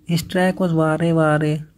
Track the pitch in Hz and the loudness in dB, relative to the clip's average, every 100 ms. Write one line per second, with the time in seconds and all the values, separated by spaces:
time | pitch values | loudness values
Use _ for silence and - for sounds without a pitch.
0 | - 170 - 185 185 185 185 160 156 156 | -6 -6 -2 0 0 0 -2 0 0 0
1 | 170 160 156 151 151 151 151 | 0 2 2 2 0 -4 -8